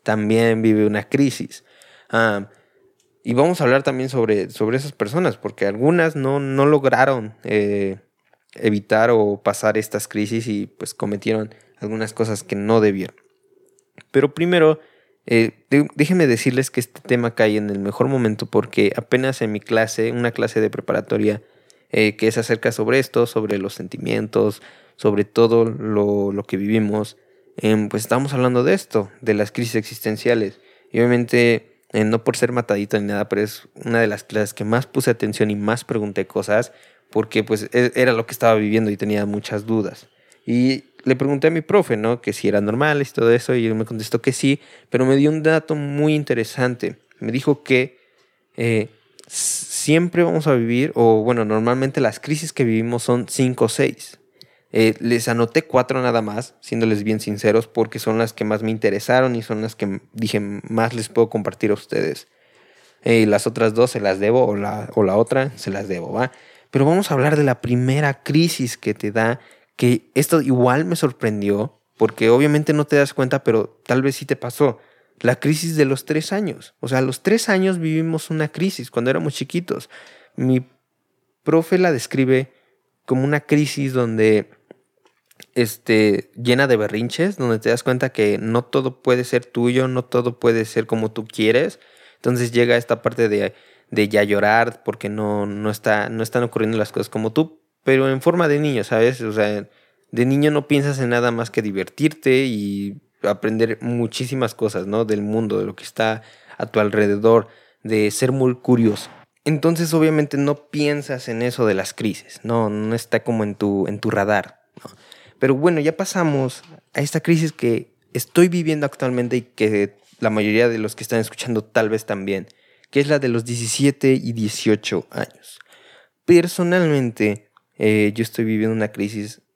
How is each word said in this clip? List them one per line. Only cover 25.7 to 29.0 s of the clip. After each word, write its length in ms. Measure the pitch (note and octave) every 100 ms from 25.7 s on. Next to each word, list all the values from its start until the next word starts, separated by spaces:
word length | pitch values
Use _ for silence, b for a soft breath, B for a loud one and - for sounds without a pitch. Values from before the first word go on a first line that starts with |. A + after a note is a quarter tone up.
| A#2 G#2+ G#2 G#2 G#2 G2+
lo 120 | G2
que 140 | G2+ F#2+
vivimos, 580 | G2+ A2 G#2 G#2+ G#2 - b b b -
em, 320 | A2 G#2+ G#2
pues 140 | A2
estamos 320 | A2 A#2+ C#3
hablando 300 | C3+ B2+ B2
de 100 | C3+
esto, 360 | G3 - A2